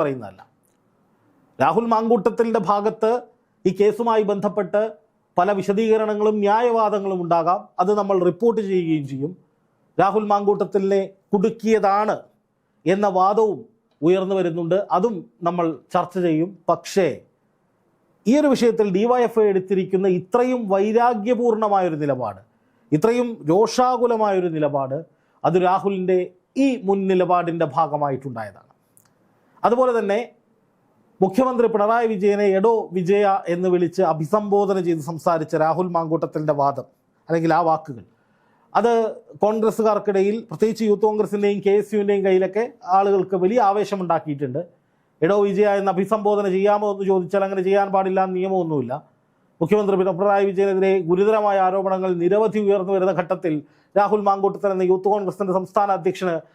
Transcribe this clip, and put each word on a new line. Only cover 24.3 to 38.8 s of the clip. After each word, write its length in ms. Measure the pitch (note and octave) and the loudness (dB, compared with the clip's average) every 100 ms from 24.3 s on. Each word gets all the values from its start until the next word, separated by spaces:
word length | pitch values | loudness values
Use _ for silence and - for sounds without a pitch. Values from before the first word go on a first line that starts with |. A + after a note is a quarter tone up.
| F#3+ F3+ D#3 | 0 -2 -2
നിലപാട്, 400 | D3 C#3 C3 D3 - _ _ _ - | -2 -2 -4 -8 -10 _ _ _ 0
അത് 100 | F3+ F3+ | 2 2
രാഹുലിൻ്റെ 520 | F#3 G3 F#3+ F#3 F#3 F3+ _ _ C4 | 0 -2 -2 0 0 -2 _ _ 0
ഈ 40 | C4+ A#3 F#3 | 0 0 -2
മുൻ 120 | G3 F#3+ | 0 0
നിലപാടിൻ്റെ 580 | F#3 F3 F3+ E3+ E3 D#3 D3+ | 0 2 0 0 -2 -2 -2
ഭാഗമായിട്ടുണ്ടായതാണ്. 960 | D3+ D3 C#3+ C3+ C#3 A2+ G#2+ G2+ _ _ _ _ _ _ _ _ _ _ G3 | -2 -2 -4 -4 -8 -12 -14 -16 _ _ _ _ _ _ _ _ _ _ 0
അതുപോലെ 280 | A#3+ B3+ A3+ | 2 0 0
തന്നെ 220 | G3+ G#3+ A#3 _ _ _ _ _ _ _ _ - | 0 -2 -4 _ _ _ _ _ _ _ _ -2
മുഖ്യമന്ത്രി 420 | F#3+ A3 B3+ A#3+ A3+ | 0 2 0 2 0
പിണറായി 320 | G#3+ G#3 A#3 A3+ | 2 2 2 0
വിജയനെ 340 | G3+ G3+ G3+ G3+ F#3+ | 0 0 2 2 2
"എടോ 160 | A3+ A3 - F3+ | 0 -2 -2 -4
വിജയ" 300 | E3+ G3+ G3 F#3+ E3+ | 0 2 2 0 -2
എന്ന് 140 | F3 F#3 | -2 0
വിളിച്ച് 280 | F3+ E3 F#3+ E3+ | 0 0 0 0
അഭിസംബോധന 640 | D#3 D#3 G#3 G#3 G3+ G3 F#3+ F3 | 0 -2 -2 0 0 0 -2 -2
ചെയ്ത് 160 | D#3+ C#3+ | -4 -6
സംസാരിച്ച 440 | D#3+ F3+ D#3+ D#3 D#3 | -4 -2 -2 -2 0
രാഹുൽ 260 | D#3 D#3 F#3 | 0 0 -2
മാങ്കൂട്ടത്തിലിൻ്റെ 600 | E3+ E3 D#3+ D#3+ D#3+ D3+ C#3+ | -4 -2 -4 -4 -4 -2 0
വാദം, 260 | C#3 C3 - _ _ _ - | 0 -2 -10 _ _ _ -4
അല്ലെങ്കിൽ 260 | E3 E3 D#3+ | -2 0 2
ആ 20 | D#3+ | 2
വാക്കുകൾ, 360 | D#3+ - A2+ - _ _ _ _ _ _ | 0 -4 -18 -20 _ _ _ _ _ _
അത് 120 | F#3+ | 0